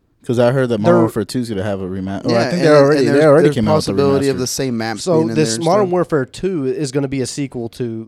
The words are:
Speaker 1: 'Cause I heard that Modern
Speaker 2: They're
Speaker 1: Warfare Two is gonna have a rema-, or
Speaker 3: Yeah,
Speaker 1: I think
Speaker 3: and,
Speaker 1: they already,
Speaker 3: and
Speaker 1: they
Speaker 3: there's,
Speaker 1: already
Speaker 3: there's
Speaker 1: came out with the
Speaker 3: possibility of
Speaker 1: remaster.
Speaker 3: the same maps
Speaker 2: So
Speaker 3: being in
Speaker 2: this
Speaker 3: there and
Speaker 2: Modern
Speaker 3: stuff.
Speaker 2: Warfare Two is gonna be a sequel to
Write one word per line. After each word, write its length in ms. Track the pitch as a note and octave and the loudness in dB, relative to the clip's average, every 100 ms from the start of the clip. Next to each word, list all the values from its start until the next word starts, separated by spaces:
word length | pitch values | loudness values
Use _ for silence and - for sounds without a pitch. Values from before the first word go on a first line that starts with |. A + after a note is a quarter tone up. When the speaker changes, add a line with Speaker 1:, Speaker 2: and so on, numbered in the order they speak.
| _ _ | _ _
Speaker 1:
'Cause 140 | - A#2+ | -4 0
I 140 | A#2+ | 2
heard 180 | C3+ B2+ | 2 0
that 80 | A2+ | 0
Modern 160 | G#2+ A#2 | 2 2
Speaker 2:
They're 40 | |
Speaker 1:
Warfare 240 | A2+ A2+ G2+ | 2 -2 -4
Two 140 | C3 | -4
is 100 | A#2 | -4
gonna 140 | G2+ | -6
have 180 | G#2 G2 | -4 -6
a 60 | F#2+ | -6
rema-, 340 | F#2+ F#2+ G2 | -6 -6 -6
or 60 | - | -2
Speaker 3:
Yeah, 100 | A#2 | 0
Speaker 1:
I 20 | |
think 100 | A#2 | 0
Speaker 3:
and, 80 | F3+ | 0
Speaker 1:
they 60 | D#3+ | 4
already, 320 | D3+ C#3 D3 | 6 6 4
Speaker 3:
and 80 | B2 | 2
Speaker 1:
they 40 | |
Speaker 3:
there's, 120 | C#3+ D#3 | 4 6
Speaker 1:
already 180 | C#3+ D3 | 6 4
Speaker 3:
there's 80 | C#3+ | 2
Speaker 1:
came 120 | A2 | 0
out 100 | D#3 | 0
with 80 | - | 0
the 60 | |
Speaker 3:
possibility 340 | - C#3+ C#3 C#3 | 0 2 2 0
of 80 | B2+ | -2
Speaker 1:
remaster. 40 | |
Speaker 3:
the 80 | B2+ | -4
same 300 | - C3+ A#2 | -4 -4 -4
maps 240 | A2 G#2+ | -6 -6
Speaker 2:
So 140 | F#3 D#3+ | 0 0
Speaker 3:
being 120 | D#3+ | 2
in 60 | C3 | 0
Speaker 2:
this 140 | D3+ | 0
Speaker 3:
there 60 | A2+ | 0
and 100 | B2 | 0
Speaker 2:
Modern 200 | G3 F#3+ | 2 2
Speaker 3:
stuff. 40 | |
Speaker 2:
Warfare 320 | F3+ E3 D#3 B2+ | 0 0 -2 -4
Two 400 | - F#3 F3+ C3 | -6 -6 -4 -4
is 240 | C3 D3 | -4 -4
gonna 160 | C#3+ C#3 | -4 -4
be 140 | C3+ | -4
a 40 | B2 | -6
sequel 440 | - C#3 B2+ A#2 | -6 -8 -6 -10
to 380 | - A#2+ A2+ | -8 -8 -8